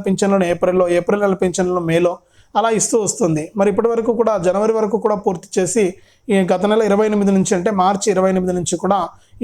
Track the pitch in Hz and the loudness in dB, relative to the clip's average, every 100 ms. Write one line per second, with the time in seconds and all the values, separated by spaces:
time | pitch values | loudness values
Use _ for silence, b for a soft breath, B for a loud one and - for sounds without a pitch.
0 | 196 190 196 196 175 175 180 185 175 175 | 0 0 2 2 0 0 0 2 2 0
1 | 175 202 202 185 185 175 180 180 165 165 | 0 0 0 0 -2 0 -2 -2 0 2
2 | 175 175 b b b - 226 220 - 233 | 0 -2 b b b -2 0 0 0 0
3 | 196 - 185 151 160 - 208 196 226 233 | -2 -2 -2 -2 -4 -2 0 0 0 0
4 | 226 226 226 208 175 185 220 220 208 214 | -2 0 0 0 0 2 0 0 -2 -2
5 | 214 208 208 175 - - 180 226 185 - | -2 -2 -2 -4 -4 -2 0 0 -2 -4
6 | b b - 196 180 185 202 214 214 202 | b b -2 0 2 0 2 2 2 2
7 | 220 208 202 196 180 185 190 196 185 196 | 2 2 2 2 2 0 0 0 0 0
8 | 214 185 190 185 185 180 175 175 190 196 | 0 0 0 0 -2 -4 -4 -4 -2 -2
9 | 170 b b - | -4 b b -4